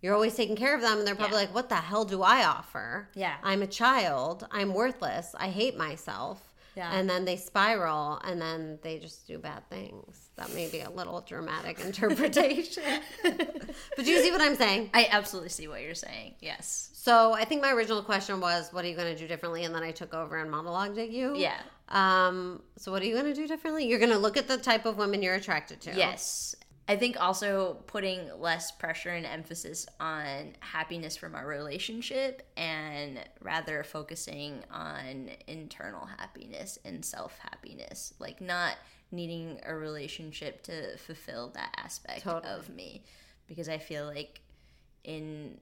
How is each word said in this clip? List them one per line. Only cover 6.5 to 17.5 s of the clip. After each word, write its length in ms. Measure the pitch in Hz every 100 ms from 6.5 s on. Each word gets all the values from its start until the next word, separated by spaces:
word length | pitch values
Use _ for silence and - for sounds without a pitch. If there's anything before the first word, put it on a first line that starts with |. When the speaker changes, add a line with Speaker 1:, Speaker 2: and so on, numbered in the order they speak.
| _ - -
Speaker 2:
Yeah. 160 | 175 190
Speaker 1:
And 140 | 190
then 140 | 180
they 120 | 185 180
spiral, 800 | - 202 202 226 165 151 147 151
and 180 | - 175
then 380 | 165 160 160 151
they 180 | 160 160
just 260 | 160 - -
do 120 | 156
bad 300 | 151 147 -
things. 640 | 175 196 - - - - -
That 160 | -
may 140 | - 165
be 140 | 160
a 80 | -
little 320 | 185 175 175
dramatic 580 | - - 160 156 170 165
<laughs> 40 |
interpretation. 1160 | 180 196 214 302 294 240 294 277 330 - 302 302 - -
Speaker 2:
<laughs> 100 | 403 - 339 311 - - - -
Speaker 1:
But 80 |
do 80 | 262
you 100 | 339
see 80 | 349
what 100 | 339
I'm 140 | 302
saying? 360 | 277 226 196 214
Speaker 2:
I 140 | 226 220
absolutely 380 | 208 202 190 170
see 160 | - 156
what 160 | 135
you're 120 | 143
saying, 420 | 170 - 110 110 -
yes. 500 | 156 - - - -
Speaker 1:
So 380 | - - 233 226
I 120 | 220
think 180 | 220